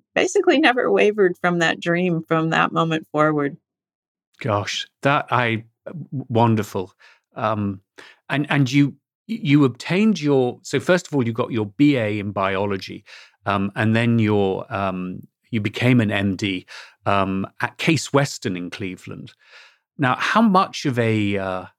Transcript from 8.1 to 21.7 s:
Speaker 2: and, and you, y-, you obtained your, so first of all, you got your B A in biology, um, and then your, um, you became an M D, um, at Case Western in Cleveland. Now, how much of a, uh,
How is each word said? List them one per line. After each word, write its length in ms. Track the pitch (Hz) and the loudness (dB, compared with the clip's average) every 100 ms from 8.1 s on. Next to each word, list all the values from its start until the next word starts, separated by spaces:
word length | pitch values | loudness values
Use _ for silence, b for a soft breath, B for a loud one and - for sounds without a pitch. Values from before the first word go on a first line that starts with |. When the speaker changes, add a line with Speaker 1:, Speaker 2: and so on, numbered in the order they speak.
| B - | B -6
Speaker 2:
and, 180 | 139 147 | -4 0
and 200 | 143 127 | 0 2
you, 260 | 139 143 - _ _ - | 4 2 -2 _ _ -10
y-, 100 | 226 | -6
you 220 | 143 147 | 2 4
obtained 560 | 139 117 - 175 220 180 | 4 0 -4 0 2 0
your, 380 | 147 139 123 - | 2 2 0 -4
so 180 | - 139 | -6 -2
first 260 | 143 180 - | 2 0 0
of 80 | |
all, 120 | 147 117 | -2 -2
you 60 | |
got 180 | 113 117 | -2 -4
your 160 | 110 101 | -4 -4
B 300 | - 147 135 | 2 2 4
A 220 | 107 107 | 0 -4
in 140 | 101 | -4
biology, 720 | 101 95 95 101 98 - 95 B B B B - | -2 -2 0 -2 -4 -8 -16 B B B B -4
um, 240 | 101 98 | -2 -2
and 200 | 127 110 | 0 2
then 240 | 113 117 117 | 2 2 2
your, 540 | 107 104 98 95 - | 4 2 2 -2 -6
um, 480 | 104 98 92 92 92 - _ _ | -4 -4 -4 -8 -12 -16 _ _
you 100 | 113 | -4
became 400 | 110 - 123 123 | -4 0 2 4
an 100 | 104 | 2
M 260 | 101 101 92 | 0 -2 -2
D, 300 | 104 92 B B B B - | -4 -4 B B B B 0
um, 400 | 101 95 95 101 - | 0 0 -2 -6 -6
at 180 | 123 - | -6 -4
Case 340 | - 156 - | 0 0 0
Western 440 | 139 143 - 120 90 | 0 0 -4 -8 -8
in 140 | 87 | -8
Cleveland. 600 | - 98 90 - 98 - b b b b b _ - | -10 -10 -10 -14 -16 -18 b b b b b _ -2
Now, 140 | 131 - | -2 0
how 260 | - 214 | 0 2
much 420 | 233 185 190 - | 4 4 0 -2
of 140 | 151 123 | -4 0
a, 380 | 113 110 101 98 | 2 2 0 -2
uh, 280 | 95 92 95 | -4 -6 -8